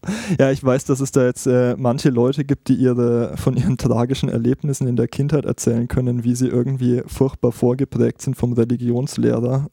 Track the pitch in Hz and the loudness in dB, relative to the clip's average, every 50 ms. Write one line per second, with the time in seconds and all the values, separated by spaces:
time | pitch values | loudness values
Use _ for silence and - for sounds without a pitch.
0 | - - 202 226 233 208 180 123 139 135 135 135 - 131 123 135 - - 139 127 | -8 -8 -6 -6 -4 -2 0 2 2 2 2 0 0 0 0 0 0 0 -2 0
1 | 139 135 - 139 127 123 123 - - 139 127 123 123 123 123 - 131 123 120 139 | -2 0 2 2 2 2 0 0 0 2 2 4 2 2 0 0 0 -2 0 2
2 | - 151 127 117 120 127 135 147 143 139 143 - - - 135 - 127 127 123 120 | 0 2 2 4 2 2 2 0 -2 -2 -4 -2 0 0 0 2 2 2 2 2
3 | 120 120 120 117 117 - 76 - - 139 127 123 127 - 131 120 - 120 117 113 | 2 2 2 0 0 -2 -6 -4 -2 0 0 0 0 0 0 0 0 0 0 0
4 | 120 123 135 - - 139 - 120 113 120 135 - - 147 135 - 139 123 120 120 | 0 0 -2 -2 -2 -2 -2 0 0 0 0 0 -2 -4 -2 -2 -2 -2 0 0
5 | 117 117 - - 139 143 156 143 - - - - - - 117 117 120 120 - 139 | 0 -2 -2 -2 -2 0 0 0 0 -2 -4 -2 -2 0 0 0 -2 -2 -2 -2
6 | 127 123 123 123 113 123 123 123 131 123 120 123 123 135 135 127 127 123 120 123 | 0 0 -2 0 0 -2 0 0 0 0 0 0 0 0 -2 -2 0 0 0 0
7 | - - - - 135 135 - - - 123 - - - 120 123 131 139 - - 117 | -2 -4 -2 0 0 0 0 0 -2 -2 0 0 0 0 2 0 -2 -2 0 0
8 | 120 117 - - - 135 131 - - 123 120 120 117 117 123 117 120 120 120 120 | 0 0 0 -4 -6 -6 -4 -2 -2 0 0 0 0 0 0 -2 -2 -2 -2 -2
9 | 135 147 - - 117 117 117 117 117 120 131 135 143 - | -4 -4 -2 -2 0 0 0 0 0 0 -2 -2 -2 -4